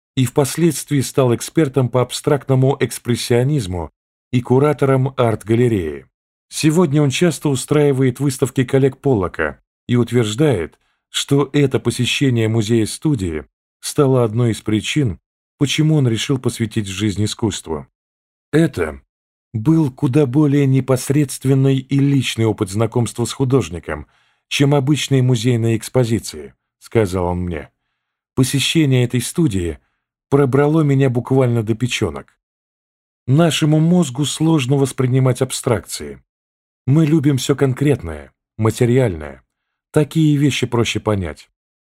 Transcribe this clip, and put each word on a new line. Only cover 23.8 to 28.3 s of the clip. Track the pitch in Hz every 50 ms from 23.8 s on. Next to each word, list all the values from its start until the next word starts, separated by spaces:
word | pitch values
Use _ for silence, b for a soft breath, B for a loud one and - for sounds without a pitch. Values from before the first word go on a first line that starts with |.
| - - 78 76 73 _ _ _ _ _ _ _ _
чем | - - - 143 143 147
обычные | 143 131 139 151 131 - - 139 131
музейные | 127 127 127 110 107 127 120 113 113 113 113
экспозиции, | 110 - - - 131 123 110 120 - - - - 76 71 67 - _ _ _ _ _
сказал | - - - 117 107 90 90 95 87
он | 87 87 90
мне. | 90 87 85 76 69 - _ _ _ _ _ _ _ _ _ _ _ _